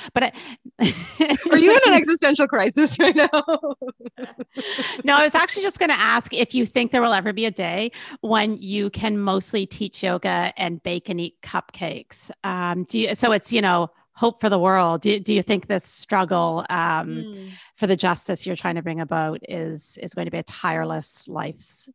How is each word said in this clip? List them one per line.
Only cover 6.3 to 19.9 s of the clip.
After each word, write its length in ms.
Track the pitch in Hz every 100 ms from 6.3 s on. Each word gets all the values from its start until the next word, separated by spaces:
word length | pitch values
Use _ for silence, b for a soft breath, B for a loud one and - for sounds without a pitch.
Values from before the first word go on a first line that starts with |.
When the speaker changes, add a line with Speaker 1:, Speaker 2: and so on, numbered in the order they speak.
Speaker 1:
if 200 | 269 233
you 120 | 254 226
think 260 | 254 240
there 80 | 254
will 100 | 233
ever 200 | 202 202
be 140 | 202 226
a 40 |
day 420 | 196 170 175 233 B B 277
when 360 | 214 220 214 214
you 320 | 196 208 202
can 280 | - 214 208
mostly 460 | 202 196 - 214 196
teach 360 | - 202 -
yoga 500 | 185 180 190 175 180 -
and 260 | 180 170
bake 260 | 180 175 -
and 120 | 175
eat 200 | 170 -
cupcakes. 880 | - 180 - - 165 - - - - -
Um, 400 | 196 180 175 175
do 140 | 175 226
you, 160 | 220
so 180 | 202 240
it's, 200 | 214 -
you 100 | 226
know, 280 | 196 175 165 - _
hope 280 | - 233 233
for 80 | 220
the 80 | 196
world. 420 | 185 190 170 165
Do, 160 | 214 208
do 120 | 196
you 100 | 208
think 240 | 180 202 -
this 160 | 190
struggle, 840 | - - - 202 180 180 170 165 -
um, 560 | 175 170 160 165 160 214
Speaker 2:
Hmm. 160 | 196 190 185 B _
Speaker 1:
for 100 | 196
the 100 | 185
justice 480 | 185 175 - 180 -
you're 100 | 175
trying 180 | 175
to 80 | 165
bring 180 | 165 160
about 400 | 156 165 156 151 -
is, 500 | 175 160 156 -